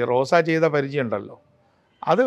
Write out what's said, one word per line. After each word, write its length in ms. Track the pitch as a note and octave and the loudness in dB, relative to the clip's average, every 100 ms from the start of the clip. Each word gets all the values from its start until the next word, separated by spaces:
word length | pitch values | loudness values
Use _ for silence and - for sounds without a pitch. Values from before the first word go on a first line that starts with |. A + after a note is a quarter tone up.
| A#2+ | -2
റോസ 240 | B2 C3 E3+ | 0 2 2
ചെയ്ത 300 | E3 D#3+ D#3+ D3 | 2 2 2 0
പരിചയം 260 | C#3 C#3+ B2 | -2 -4 -4
ഉണ്ടല്ലോ, 360 | G#2 G#2 - _ _ _ _ _ _ | -6 -8 -18 _ _ _ _ _ _
അത് 200 | - F3 | 0 2